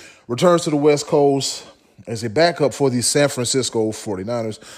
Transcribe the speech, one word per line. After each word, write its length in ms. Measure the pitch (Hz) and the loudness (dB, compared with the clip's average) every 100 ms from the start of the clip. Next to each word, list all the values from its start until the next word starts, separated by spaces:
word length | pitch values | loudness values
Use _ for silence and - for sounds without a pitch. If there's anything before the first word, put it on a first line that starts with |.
| - - - | -20 -20 -10
returns 360 | 123 180 170 165 | 0 4 4 2
to 40 | |
the 60 | 147 | 2
West 320 | 151 139 - | 4 2 2
Coast 580 | 151 143 139 131 - - _ _ _ - | 2 4 2 -2 -8 -16 _ _ _ -12
as 180 | 113 | -8
a 60 | 113 | -4
backup 420 | 104 170 170 139 | 2 2 2 -2
for 200 | - 139 | 0 0
the 100 | 120 | 0
San 280 | 113 147 143 | 0 2 0
Francisco 640 | 127 120 135 120 117 110 | 0 -2 -2 -2 -2 -4
forty-niners. 680 | 107 110 95 98 120 113 104 - | -4 -8 -8 -6 -6 -6 -10 -16